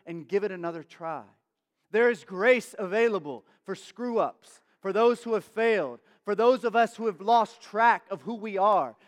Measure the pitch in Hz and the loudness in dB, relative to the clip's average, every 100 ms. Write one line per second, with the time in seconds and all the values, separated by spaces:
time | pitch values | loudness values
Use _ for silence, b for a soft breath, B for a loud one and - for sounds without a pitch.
0 | - 170 151 196 202 185 170 165 147 - | -14 -14 -4 -4 -4 -6 -8 -10 -16 -14
1 | 165 147 101 _ _ _ _ _ _ 202 | -10 -10 -14 _ _ _ _ _ _ 2
2 | 240 208 - 185 226 247 - - 190 208 | 2 0 -8 -2 2 2 0 -10 -4 0
3 | 233 202 147 123 b b - 185 - - | 0 0 -6 -14 b b -14 -14 -14 -10
4 | 247 226 143 - - - _ _ 196 196 | -4 -2 -2 -4 -20 -20 _ _ -4 2
5 | 233 233 233 220 - 214 226 214 143 120 | 2 2 -2 -4 -4 -2 0 0 -2 -8
6 | b b - 202 233 254 233 214 226 - | b b -6 2 4 4 2 2 2 0
7 | 226 170 196 233 208 - - 208 233 196 | -6 -4 2 2 2 -6 -8 2 4 2
8 | _ 190 143 226 220 190 202 196 131 107 | _ -10 -8 -10 -6 2 4 4 0 -8